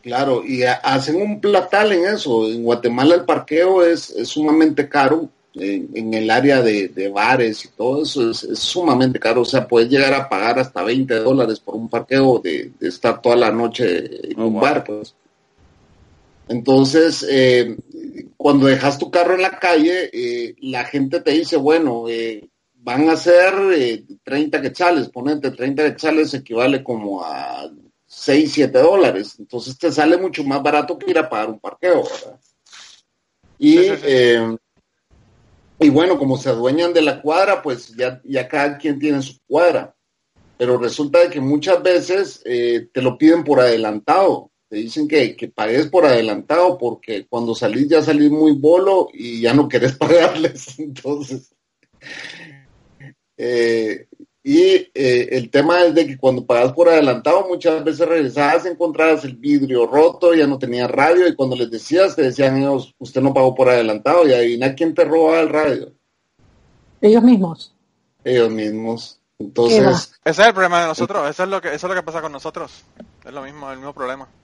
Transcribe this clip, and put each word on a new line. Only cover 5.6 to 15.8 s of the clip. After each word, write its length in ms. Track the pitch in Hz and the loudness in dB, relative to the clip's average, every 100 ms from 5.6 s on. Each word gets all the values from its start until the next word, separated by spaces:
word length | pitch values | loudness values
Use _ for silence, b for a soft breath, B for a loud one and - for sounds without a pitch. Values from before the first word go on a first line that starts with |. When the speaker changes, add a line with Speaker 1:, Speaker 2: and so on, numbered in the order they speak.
| 95 98 - - | -6 -6 -8 -10
Speaker 1:
en 180 | 113 110 | -6 -4
el 140 | 110 | 0
área 300 | 117 139 135 | 2 4 2
de, 280 | 113 104 92 | 2 0 -4
de 200 | - 98 | -6 -6
bares 560 | 101 113 131 117 107 - | -2 0 2 0 -4 -14
y 40 | |
todo 340 | - 117 139 | -6 -4 -2
eso, 280 | 147 147 117 | -4 -2 -2
es, 120 | 113 | -4
es 160 | - - | -8 -8
sumamente 600 | - 180 170 127 127 123 | -6 -2 0 2 0 0
caro. 220 | 110 117 | 0 0
O 20 | 120 | 0
sea, 220 | 131 - | -2 2
puedes 220 | 120 117 | 2 4
llegar 240 | 135 139 | 2 2
a 160 | 135 - | 0 -2
pagar 300 | 95 110 127 | -4 -2 -2
hasta 240 | 131 92 | -2 -4
veinte 320 | 98 127 131 113 | -4 -2 -2 -2
dólares 440 | 113 135 113 107 | 0 0 0 -4
por 140 | - 107 | -8 -12
un 140 | 113 | -8
parqueo 500 | 117 - 135 135 120 | -8 -2 2 2 2
de, 340 | 90 71 - - | -2 -6 -8 -8
de 100 | - | -8
estar 320 | - 120 110 | -4 -4 -2
toda 140 | 123 120 | 0 2
la 140 | 113 | 2
noche 800 | 110 117 113 117 87 - - - | 0 -4 -2 -2 -2 -6 -12 -12
en 40 | 110 | -6
Speaker 2:
Oh, 100 | 113 | -4
Speaker 1:
un 120 | 110 | 0
Speaker 2:
wow. 20 | |
Speaker 1:
bar, 220 | 127 - - | 0 0 -6
pues. 300 | 107 107 _ _ _ _ _ _ _ | -12 -14 _ _ _ _ _ _ _